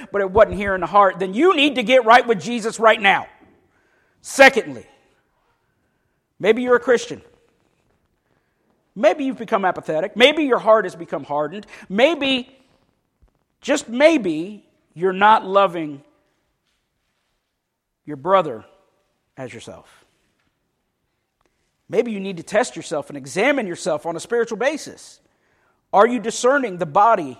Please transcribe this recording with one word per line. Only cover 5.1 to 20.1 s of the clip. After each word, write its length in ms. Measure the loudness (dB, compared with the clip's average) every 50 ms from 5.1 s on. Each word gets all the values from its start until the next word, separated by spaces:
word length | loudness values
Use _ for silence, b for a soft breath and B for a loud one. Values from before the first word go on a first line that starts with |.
| _ _ _ _ _ _ _ _ _ _ _ _ _ _ _ _ _ _ _ _ _ _ _ _ _ -6
maybe 240 | -2 0 0 0 0
you're 140 | 0 0
a 40 | 0
Christian. 420 | 2 2 0 0 0 -4 -14 -16 -18 _ _ _ _ _ _ _ _ _ _ _ _ _ _ _ _ _ _ _ _ _ _ _ _ _ _ _ _ _ _ _ _ _ -6
Maybe 300 | -2 0 0 0 0 -4
you've 140 | -6 -6 -8
become 260 | -8 -4 -4 -2 0
apathetic. 500 | -2 -2 -4 -6 -6 -4 -4 -4 -4 0
Maybe 300 | 2 2 2 2 2 0
your 140 | 0 0 0
heart 260 | 4 4 4 4 2
has 100 | -2 -8
become 300 | -12 -12 -10 -10 -8 -8
hardened. 420 | -6 -6 -4 -4 -6 -8 -12 -16 -16 B B B B
Maybe, 680 | 0 2 2 2 2 0 -2 -2 -2 -4 -6 _ _ _ _ _ _ _ _ _ _ _ _ _ _ _ _ _ _ _ _ _ _ _ -4
just 260 | -4 -2 -2 -4 -6
maybe, 800 | 0 4 4 4 4 4 0 -2 -4 -6 -6 -10 -12 -18 _ _ _ _ _ _ -10
you're 220 | -4 -4 -2 0
not 320 | 2 4 4 4 4 2
loving 580 | 0 2 2 2 2 0 -4 -8 -8 -10 -14 -18 _ _ _ _ _ _ _ _ _ _ _ _ _ _ _ _ _ _ _ _ _ _ _ _ _ _ _ _ _ _ _ _ _ _ _ _ _ _ _ _
your 140 | -16 -14 -8
brother 480 | -2 2 2 2 2 0 -6 -12 -14 -20 _ _ _ _ _ _ _ _ _ _ _ _ _
as 200 | -16 -16 -14 -16
yourself. 500 | -16 -18 -20 -20 -20 -20 _ _ _ _ _